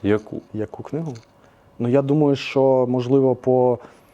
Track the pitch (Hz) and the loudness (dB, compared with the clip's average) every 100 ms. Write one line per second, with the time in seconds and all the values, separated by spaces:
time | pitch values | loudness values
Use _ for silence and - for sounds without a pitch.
0 | 98 104 - - - 107 104 - - 147 | -2 0 -2 -14 -12 -10 -10 -10 -10 -8
1 | 165 117 - _ _ _ _ - 120 135 | -8 -12 -18 _ _ _ _ -6 0 0
2 | 139 151 143 139 - 139 135 131 123 127 | 2 2 2 0 -2 0 2 2 2 -2
3 | 123 139 131 123 131 127 127 120 - - | 0 2 2 0 0 2 2 0 -6 -20
4 | _ | _